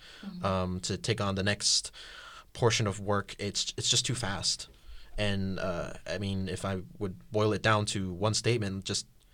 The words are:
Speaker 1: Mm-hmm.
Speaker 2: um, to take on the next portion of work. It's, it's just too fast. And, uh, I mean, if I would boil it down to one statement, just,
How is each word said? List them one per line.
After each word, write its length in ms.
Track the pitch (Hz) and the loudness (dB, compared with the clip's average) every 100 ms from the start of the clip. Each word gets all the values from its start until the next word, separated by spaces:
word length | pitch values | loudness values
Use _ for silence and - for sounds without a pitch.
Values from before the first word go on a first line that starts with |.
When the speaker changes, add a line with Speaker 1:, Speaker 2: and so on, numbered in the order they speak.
| - - | -18 -16
Speaker 1:
Mm-hmm. 200 | 196 180 | -12 -4
Speaker 2:
um, 360 | 101 95 90 90 | 0 2 2 -2
to 160 | - 92 | -2 -2
take 240 | - 110 | 0 0
on 160 | 101 95 | 2 2
the 80 | |
next 480 | 98 104 - - - - - - - - - | 2 2 4 2 0 -12 -16 -16 -16 -18 -16
portion 340 | - 120 110 107 | 2 4 4 2
of 100 | 98 | 0
work. 360 | 98 101 - - | 0 0 0 -6
It's, 340 | 101 - - - | -4 -2 -2 -2
it's 120 | - | 2
just 160 | 117 | 2
too 120 | - 123 | 2 0
fast. 520 | 98 95 - - - - - - - - | -2 0 0 -2 -6 -16 -14 -14 -10 -2
And, 420 | 104 98 95 92 | 0 2 0 0
uh, 320 | 95 85 - - - | -2 -2 -4 -8 -6
I 100 | 90 | -2
mean, 300 | 101 95 92 | -2 -2 -2
if 160 | 92 | -2
I 140 | 98 98 87 - | -2 -4 -6 -6
would 160 | 98 92 - | -6 -6 -2
boil 200 | 107 107 | 2 4
it 100 | 98 | 4
down 240 | 110 107 104 | 4 4 4
to 260 | 104 92 | -2 -2
one 220 | 87 104 | 0 2
statement, 500 | 113 110 120 98 95 | 2 2 2 0 -4
just, 220 | 95 101 - - - | -4 -4 -4 -16 -20